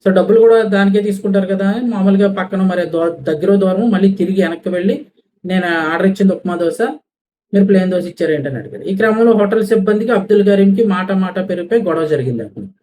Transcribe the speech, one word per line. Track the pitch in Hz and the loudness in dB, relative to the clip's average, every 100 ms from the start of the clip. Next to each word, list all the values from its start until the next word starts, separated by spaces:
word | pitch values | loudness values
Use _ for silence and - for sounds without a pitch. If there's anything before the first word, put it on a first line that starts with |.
| 196 | 2
So | |
డబ్బులు | 190 180 226 | 0 4 4
కూడా | 226 226 | 6 4
దానికే | 208 196 196 202 | 2 0 2 2
తీసుకుంటారు | 208 196 202 196 190 | -2 -4 -2 -2 -2
కదా | 196 196 | -2 -2
అని | 226 247 | -2 -4
మామూలుగా | 208 190 196 202 | 0 0 2 2
పక్కన | 196 185 190 | -2 -6 -2
మరి | 190 180 | 0 0
దో-, | 165 165 170 160 | -2 -2 -2 -4
దగ్గర | 135 151 190 196 | -6 -2 0 2
దూరము | 190 185 233 | 2 0 0
మళ్ళీ | 190 196 | 2 2
తిరిగి | 196 175 190 | 2 -2 0
వెనక్కి | 170 170 196 | -2 -4 -6
వెళ్ళి, | 180 190 294 - _ _ _ 180 | -2 -2 -4 -8 _ _ _ -4
"నేను | 185 180 165 | -2 -2 -2
ఆర్డర్ | 156 170 190 | -2 0 0
ఇచ్చింది | 196 190 | 2 0
ఉప్మా | 180 180 175 | 0 -4 -2
దోశ, | 170 156 202 - _ _ _ _ _ | -2 -2 -4 -4 _ _ _ _ _
మీరు | 196 196 | 0 4
ప్లెయిన్ | 196 185 | 2 2
దోశ | 185 175 | -2 -6
ఇచ్చారేంటని" | - 160 147 139 123 | -4 -2 -2 -4 -8
అడిగారు. | 104 - | -10 -12
ఈ | - 196 | -8 -2
క్రమంలో | 220 220 233 | 0 2 2
హోటల్ | 208 202 220 202 | 4 2 0 0
సిబ్బందికి | 208 196 208 226 | 0 2 0 0
అబ్దుల్ | 214 196 208 196 | -2 2 2 4
కరీంకి | 196 196 196 | 4 4 4
మాట | 220 185 190 | 2 0 -2
మాట | 190 185 190 185 | -2 -2 -4 -6
పెరిగిపోయి | 175 175 233 | -6 -2 -2
గొడవ | 185 160 156 | 0 -2 -2
జరిగింది | 143 127 117 | -2 -2 -6
అనుకుంది. | 104 - 196 _ | -8 -14 -16 _